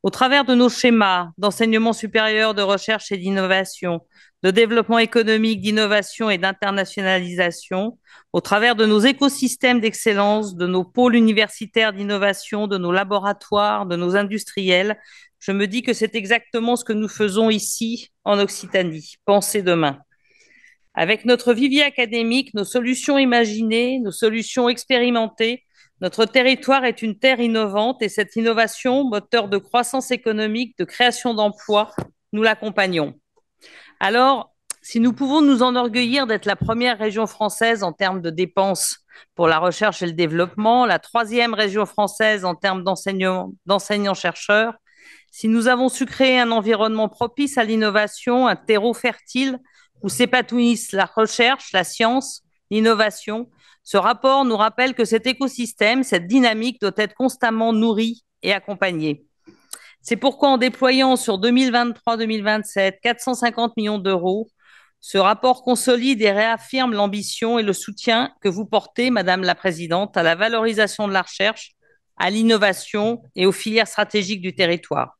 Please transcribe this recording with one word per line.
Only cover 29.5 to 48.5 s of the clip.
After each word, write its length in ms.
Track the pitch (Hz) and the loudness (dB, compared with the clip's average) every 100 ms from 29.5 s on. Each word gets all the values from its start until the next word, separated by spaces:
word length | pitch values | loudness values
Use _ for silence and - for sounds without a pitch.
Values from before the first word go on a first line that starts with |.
| 196 | -4
croissance 520 | - 240 240 269 254 | 0 -2 0 -4 -4
économique, 680 | 247 233 214 214 220 247 _ | -4 -2 -2 -2 -4 -6 _
de 60 | |
création 500 | 175 - 247 233 247 | -8 2 2 2 -4
d'emplois, 600 | 214 208 202 - 208 220 - - _ _ | 0 -2 -2 0 0 0 -6 -12 _ _
nous 100 | 208 | 0
l'accompagnons. 800 | 220 220 214 208 190 170 143 - _ _ _ _ - - - _ | 0 0 -4 -2 0 0 -4 -8 _ _ _ _ -20 -20 -20 _
Alors, 540 | 190 233 262 262 - _ _ - | 0 4 4 2 -4 _ _ -18
si 180 | - 233 | -6 0
nous 140 | 233 | 2
pouvons 300 | 233 277 302 | 2 0 4
nous 200 | 294 254 | 4 4
enorgueillir 640 | 254 247 240 226 240 269 254 | 2 2 -2 0 0 0 0
d'être 200 | 214 208 | -2 -2
la 100 | 196 | -4
première 420 | 180 226 247 220 | -2 -2 -2 -2
région 280 | 214 202 214 | -4 -2 -4
française 560 | - 214 - 226 226 | -2 -6 0 0 0
en 100 | 190 | -4
termes 300 | 160 190 185 | -2 -2 -2
de 80 | 170 | -6
dépenses 720 | 160 180 - 196 185 - - _ - _ | -4 -2 0 0 0 -4 -8 _ -20 _
pour 120 | - 165 | 0 2
la 120 | 160 | 4
recherche 420 | 175 170 208 - | 0 0 -2 0
et 60 | 175 | -6
le 80 | |
développement, 720 | 165 165 165 180 190 214 247 247 | -2 -2 0 -2 0 2 2 2
la 120 | 175 | 0
troisième 540 | - 233 220 240 233 | 0 -4 0 0 0
région 320 | 214 208 202 | 0 -2 0
française 640 | 196 - 202 - 220 208 180 | -4 -2 -2 0 0 0 -4
en 80 | |
termes 280 | 170 196 190 | -4 -4 -2
d'enseignement, 720 | 180 185 - 190 185 185 95 190 - | -4 -4 -4 -2 -2 -2 -6 -14 -2
d'enseignants-chercheurs, 1120 | 196 - 208 202 185 180 - - 208 226 226 _ _ - - _ | -2 0 -4 -2 -2 -4 -6 0 2 2 -6 _ _ -20 -20 _
si 180 | - 220 | -6 0
nous 200 | 226 226 | 2 2
avons 220 | 247 254 | 2 0
su 160 | - 254 | -2 -6
créer 340 | - 262 254 | 2 2 4
un 100 | 240 | 2
environnement 600 | 226 208 220 220 220 214 | 0 0 0 0 0 -2
propice 480 | - 240 - 285 269 | -4 -8 -4 -4 0
à 60 | |
l'innovation, 840 | 220 220 214 202 208 - - 247 | 0 0 2 2 0 -4 0 2
un 100 | 254 | 2